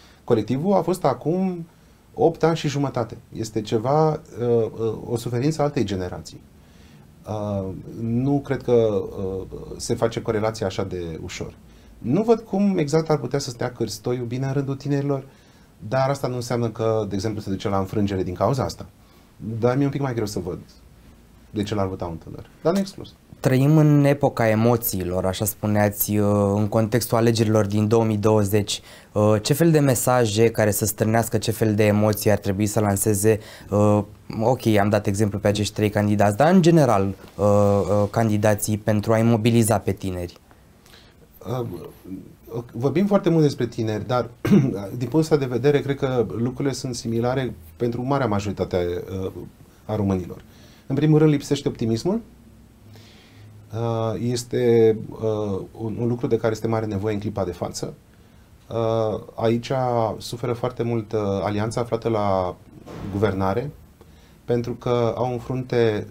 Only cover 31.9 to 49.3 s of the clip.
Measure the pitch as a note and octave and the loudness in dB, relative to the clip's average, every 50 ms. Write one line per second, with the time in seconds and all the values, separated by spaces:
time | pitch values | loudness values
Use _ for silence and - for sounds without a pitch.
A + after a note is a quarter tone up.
31.9 | G#2 G#2 G#2 G#2+ G#2 - - A2 G#2 G2 - G2+ F#2+ F#2+ G#2+ G#2 - A#2 G#2+ G2+ | 4 4 4 2 2 2 2 2 2 2 0 -2 -2 0 -2 0 0 0 2 2
32.9 | G2+ G2 - A2 G#2+ G2 G2+ A2 A2 G#2 - - - - - - G2 G#2 G#2 G#2 | 0 0 2 0 0 2 4 2 2 2 -2 -12 -20 -18 -8 -2 2 4 4 4
33.9 | G#2 G#2 G2 - - - - - - G#2 A2 B2 C3 - - A#2 G#2+ G2+ G2 G#2 | 4 2 0 -2 -10 -20 -16 -10 -6 -2 0 0 0 0 2 2 2 4 4 4
34.9 | G#2+ G#2 - A2 G2 G2 A2 G2+ F#2+ G2 - G#2 G2+ G#2 G#2 - - - G#2+ G#2 | 2 0 0 0 0 0 0 0 -2 0 0 0 2 2 -2 -4 -2 0 0 0
35.9 | - G#2+ G#2 G#2 G#2 G2+ G2+ G#2 G2+ G#2 C#3+ E3 F#3 F#3+ D#3+ E3+ E3+ E3 C#3+ B2 | 2 2 2 2 2 4 2 2 4 2 4 6 6 6 6 6 6 6 6 6
36.9 | A2 G2 G2 G2 F#2 - - - - - G2 G#2 G2+ G#2 G2+ G2+ G2+ G2+ F#2 F2+ | 4 2 2 0 -4 -8 -12 -16 -4 0 2 4 4 6 4 4 4 2 2 2
37.9 | G2+ G#2 G#2 G2+ - A#2 A2+ A2 G#2 G#2 G#2+ G#2+ G#2+ - - - G#2+ G#2 - A2+ | 2 0 0 0 0 0 2 2 2 2 2 2 2 2 0 -4 -4 -2 0 0
38.9 | G#2+ G#2+ G#2 A2 A2+ A2 A2+ A#2 A#2+ G#2 G#2+ A#2+ A#2 A#2 A2+ G#2+ A2+ G2 - G#2 | 0 0 2 2 2 2 4 4 2 2 2 2 4 4 4 4 2 0 0 -2
39.9 | F#2 - - G2 F#2 F2+ F2 F2+ - - _ _ - - _ _ _ _ _ - | -6 -4 -6 -8 -6 -6 -8 -10 -12 -16 _ _ -20 -20 _ _ _ _ _ -20
40.9 | - - - - _ - - _ _ - - A2+ A#2+ C3 A#2+ - F2+ D#2+ - - | -20 -20 -20 -20 _ -20 -20 _ _ -16 -10 -8 -8 -6 -8 -8 -10 -14 -16 -16
41.9 | - - - F#2 F#2+ - - - - _ - - - A#2 A#2 - - A#2 B2 C#3 | -20 -20 -16 -16 -16 -16 -16 -20 -20 _ -20 -14 -12 -12 -12 -10 -10 -4 -2 0
42.9 | B2 E3+ G3+ G3+ G3+ F#3+ F#3+ F3+ E3 D#3+ D#3 C#3 - - B2+ A#2 - - A2+ A2 | 0 2 2 2 2 2 2 4 4 4 4 4 2 0 -6 -6 -4 -4 -4 -2
43.9 | G#2+ G#2 G#2 A2 B2+ B2 A#2+ A#2+ - _ - - G#3+ E3+ C3+ B2 F#2 G2 G2+ G2 | -2 -4 -4 -2 -2 -2 -2 -4 -8 _ 2 4 6 6 6 4 -2 -4 -8 -10
44.9 | B2+ B2 B2+ A#2 - D#3+ D#3+ D#3+ D#3+ C#3+ C3+ B2 B2 A#2 B2 D3 C#3+ C#3 A#2 C3+ | -8 -6 -6 0 0 0 2 4 2 2 2 0 -2 2 2 4 2 2 2 0
45.9 | C#3 - C#3+ C3 B2+ B2 G#2+ F#2 E2 G#2+ A#2 B2+ B2+ B2+ C#3 C#3 B2 - - C3 | -4 -2 -2 -2 0 0 0 0 -2 -4 -4 -4 -2 -2 -4 -4 -4 -4 -6 -8
46.9 | B2 - - A2+ A2+ A2+ A#2 B2 B2+ C3+ C3 A#2 - - - - - - B2 A#2+ | -8 -6 -6 -4 -2 -2 0 0 0 -2 -2 -4 -6 -10 -16 -18 -8 -4 -4 -2
47.9 | A#2+ B2 B2 C3 C#3+ C#3 C3+ G#2+ G#2 G2+ G2 G#2 F#2 - F#2 - - F2+ F2 F2 | -2 -4 -2 0 0 0 2 0 0 -2 -2 -4 -4 -4 -4 -2 0 -2 -2 -2
48.9 | F2 F2 - F#2 F#2+ F#2+ F#2+ F2+ | -4 -6 -8 -8 -8 -6 -6 -6